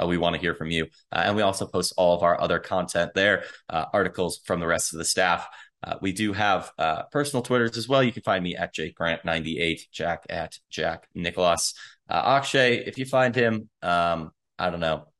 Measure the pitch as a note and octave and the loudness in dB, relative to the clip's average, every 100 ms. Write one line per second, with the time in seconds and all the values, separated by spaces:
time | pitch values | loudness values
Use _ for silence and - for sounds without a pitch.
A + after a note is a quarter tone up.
0 | F2 F2 E2+ E2 F2 D#2+ D#2+ E2 D#2 _ | 0 2 2 0 -2 -2 -2 -2 -4 _
1 | _ E2 F#2+ G#2 G2 F#2+ G2 F#2 - - | _ 0 0 2 2 0 -2 -2 -2 2
2 | F2 F2 E2+ - E2+ E2+ - F#2 F2+ F2 | 4 4 4 2 2 0 -2 -4 -2 -2
3 | E2+ F#2+ G2+ F2+ - - - E2 D2 G#2 | 0 2 2 2 -2 -16 -6 -4 0 0
4 | F2+ G2 F2 - - F2 E2 E2 - D#2+ | 0 -2 -4 -4 -4 -2 0 0 -2 -4
5 | D#2+ F#2 F2+ F2 - - - _ - - | -2 2 2 0 -4 -18 -20 _ -10 -6
6 | G2 F#2 G#2+ G2 G#2 F2+ - - D#2+ D#2 | -4 0 -2 0 2 0 -2 -2 -2 -2
7 | - D3 C#3+ B2+ A#2+ B2 A#2 A#2 A2+ C3+ | -4 -4 -2 -2 0 0 0 -2 0 2
8 | B2 G#2+ - F#2+ F2+ E2+ E2+ - D#2+ - | 2 0 0 0 -2 -4 -6 -6 -8 -4
9 | E2 D#2+ E2+ E2 D#2+ D#2+ E2 D#2 - - | -2 -2 -2 -2 -2 0 0 -2 -6 -6
10 | E2+ E2 - E2+ E2 - _ - E2 E2 | -4 -4 -6 -8 -8 -12 _ -4 -4 -4
11 | - F2+ E2+ E2+ F2 E2+ - - - - | -10 -8 -4 2 2 2 0 -6 -16 -14
12 | - - - C#3 C#3 C#3 B2 A#2+ B2+ C3 | -4 0 2 2 2 4 4 2 -2 -8
13 | C3 C3 B2+ B2 A#2 A2 A2 _ F2+ E2+ | -2 2 2 4 2 2 -6 _ 0 2
14 | E2+ E2 D#2 - _ - F2+ E2+ D#2+ D2+ | 2 0 -6 -16 _ -4 -2 0 -2 -2
15 | - | -6